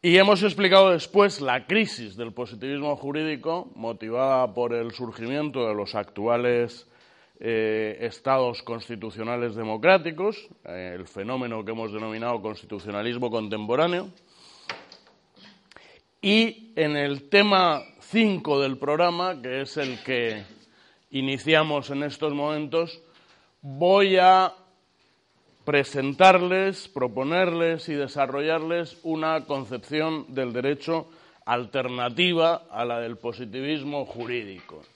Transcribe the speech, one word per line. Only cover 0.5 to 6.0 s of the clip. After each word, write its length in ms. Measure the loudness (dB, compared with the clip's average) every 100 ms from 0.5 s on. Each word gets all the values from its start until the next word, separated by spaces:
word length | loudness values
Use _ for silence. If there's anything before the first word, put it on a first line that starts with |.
| 2 6 8 8
después 500 | 6 2 4 4 2
la 240 | -2 -2 0
crisis 500 | 0 0 -4 -12 -10
del 180 | -10
positivismo 640 | -8 -12 -10 -8 -6 -4 -4
jurídico 760 | -6 -4 -4 -4 -6 -6 -8 -10
motivada 800 | -8 -8 -6 -2 2 2 2
por 200 | 0 -2
el 180 | -2 -4
surgimiento 760 | -8 -10 -8 -6 -4 -4 -4 -2
de 60 |
los 220 | -2 -4
actuales, 920 | -6